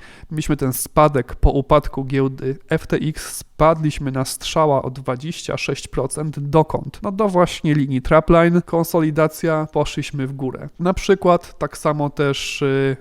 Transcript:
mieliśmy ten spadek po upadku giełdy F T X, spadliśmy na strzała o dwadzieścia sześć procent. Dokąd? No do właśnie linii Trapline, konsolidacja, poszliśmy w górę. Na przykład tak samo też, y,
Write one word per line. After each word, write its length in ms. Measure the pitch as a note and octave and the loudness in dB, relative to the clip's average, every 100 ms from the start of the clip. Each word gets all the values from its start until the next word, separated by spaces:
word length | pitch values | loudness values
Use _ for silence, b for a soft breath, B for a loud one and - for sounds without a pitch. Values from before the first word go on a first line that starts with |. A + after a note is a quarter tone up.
| B B - | B B -8
mieliśmy 260 | D#3+ - C#3+ | -6 -2 0
ten 160 | C3 | 0
spadek 600 | A#2+ - D#3 D3+ C#3 - - | -4 -2 4 4 2 -2 2
po 160 | C3 | 2
upadku 520 | C#3+ - D3 - - | 2 4 2 2 -6
giełdy 540 | C3+ C3+ C3+ C3 C3 D3 - | -2 0 0 -2 -6 -6 -4
F 180 | D#3+ - | -4 -2
T 100 | D#3 | -2
X, 400 | D3+ - - - | -2 -4 -10 -12
spadliśmy 760 | - - D#3 D#3+ D3+ - C#3 | -12 2 2 4 0 -2 -4
na 140 | C3 C3 | -4 -4
strzała 560 | - - E3 D3+ C3+ | -6 -4 0 2 2
o 80 | C3 | -2
dwadzieścia 680 | C3 C3 B2+ D#3 - - - | -6 -6 -6 -6 -8 -6 -6
sześć 300 | - C#3 - | -4 -6 -6
procent. 520 | C#3+ C#3 D3+ D#3 C#3+ | -4 -4 -4 -6 -6
Dokąd? 600 | C#3+ D#3+ D#3 E3+ - - | 0 2 2 -2 -6 -8
No 80 | G#3 | -6
do 180 | G3 G#3 | 0 2
właśnie 440 | F3+ E3+ - D#3+ | 4 2 0 0
linii 280 | D3+ C#3 B2+ | 2 2 -2
Trapline, 600 | - D#3+ D#3+ E3+ E3+ F3 | 4 4 6 4 6 4
konsolidacja, 1040 | - E3 D#3+ E3+ D#3 D3+ D#3 - E3 D#3 D#3 | 2 -2 0 2 2 2 0 0 -2 -2 -2
poszliśmy 560 | D3+ C#3+ - - C#3 C3 | -2 -2 -4 -6 -6 -6
w 60 | |
górę. 360 | C3+ C3 - C#3+ - | -4 -6 -6 -14 -2
Na 140 | F3+ | -2
przykład 680 | G3 - F#3+ F3+ E3+ - - | 0 2 2 4 2 0 -8
tak 180 | D3 - | -8 -2
samo 320 | D#3 D3+ C#3+ | -2 0 -2
też, 520 | - C#3+ C3+ - - | 0 -2 0 -6 -2
y, 360 | C#3 C3+ C3+ B2+ | 0 2 0 -2